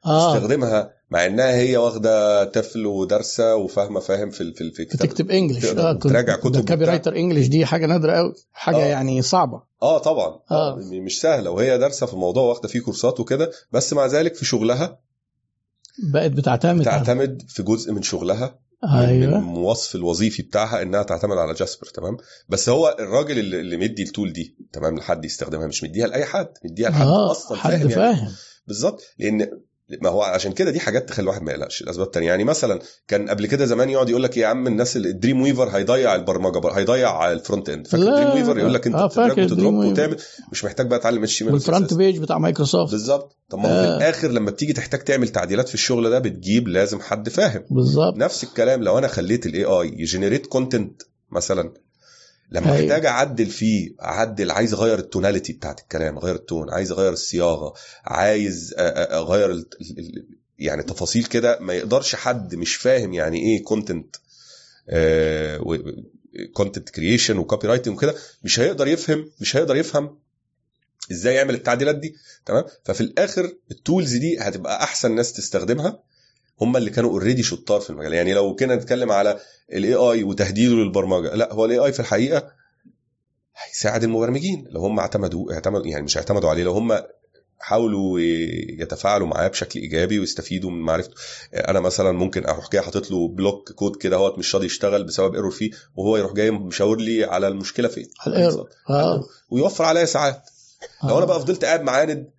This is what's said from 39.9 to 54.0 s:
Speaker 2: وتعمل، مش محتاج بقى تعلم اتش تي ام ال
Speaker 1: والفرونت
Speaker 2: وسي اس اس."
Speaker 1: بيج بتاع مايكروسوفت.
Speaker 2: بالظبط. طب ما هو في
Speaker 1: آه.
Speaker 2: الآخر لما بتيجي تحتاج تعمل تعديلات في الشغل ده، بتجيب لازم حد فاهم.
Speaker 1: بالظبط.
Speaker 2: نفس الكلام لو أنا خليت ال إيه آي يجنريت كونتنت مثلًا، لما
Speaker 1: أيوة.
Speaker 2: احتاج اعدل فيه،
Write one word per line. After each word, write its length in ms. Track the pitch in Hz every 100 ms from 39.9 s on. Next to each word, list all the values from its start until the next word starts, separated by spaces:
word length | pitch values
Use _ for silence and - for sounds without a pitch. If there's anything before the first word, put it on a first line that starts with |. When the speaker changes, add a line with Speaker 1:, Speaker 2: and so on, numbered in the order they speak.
Speaker 2:
وتعمل، 240 | 120 156 160 - - -
مش 120 | -
محتاج 220 | 104 - 123
بقى 120 | 120
تعلم 240 | 113 117
اتش 160 | 107 -
تي 60 |
ام 40 | 110
ال 60 |
Speaker 1:
والفرونت 280 | 143 135 175
Speaker 2:
وسي 20 | 185
اس 60 |
اس." 40 | 165
Speaker 1:
بيج 200 | 190 170
بتاع 200 | 156 160
مايكروسوفت. 520 | 160 156 143 180 165
Speaker 2:
بالظبط. 440 | 107 113 139 - _ _
طب 80 | 196
ما 60 |
هو 180 | 208 175
في 60 | 180
Speaker 1:
آه. 80 | 170
Speaker 2:
الآخر 320 | 151 160 160
لما 200 | 120 104
بتيجي 220 | 101 147
تحتاج 280 | 127 - -
تعمل 240 | - 135 117
تعديلات 400 | 95 87 101 127
في 60 |
الشغل 360 | 110 - 123 117
ده، 80 | 127
بتجيب 500 | 110 92 90 113 117
لازم 320 | 90 101 104
حد 280 | - 104 110
فاهم. 360 | 180 208 107 -
Speaker 1:
بالظبط. 460 | 131 127 143 151 104
Speaker 2:
نفس 280 | 160 -
الكلام 380 | 117 - 117 131
لو 160 | 101 107
أنا 100 | 139
خليت 380 | - 87 120 92
ال 80 |
إيه 260 | 80 101 92
آي 80 | 85 -
يجنريت 480 | 80 92 98 135 -
كونتنت 560 | 131 127 120 104 - - _ _
مثلًا، 420 | 87 - 95 82 - _ _ _ - - _ _
لما 160 | 165 165
Speaker 1:
أيوة. 80 | 143 151
Speaker 2:
احتاج 140 | 151 156
اعدل 400 | 120 139 113 107
فيه، 440 | - 110 107 82 -